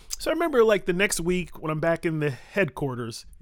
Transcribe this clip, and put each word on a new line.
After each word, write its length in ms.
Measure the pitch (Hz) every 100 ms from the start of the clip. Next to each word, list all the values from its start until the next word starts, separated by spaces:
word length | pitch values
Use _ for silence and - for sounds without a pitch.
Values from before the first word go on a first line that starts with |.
| - -
So 140 | -
I 20 |
remember, 300 | 320 339 262
like, 220 | 220 202 -
the 60 |
next 260 | 180 202 -
week 420 | 170 180 170 -
when 80 | 156
I'm 100 | 156
back 220 | 165 165
in 160 | 175 156
the 120 | 147
headquarters, 960 | 123 - 208 175 - 139 120 117 - - -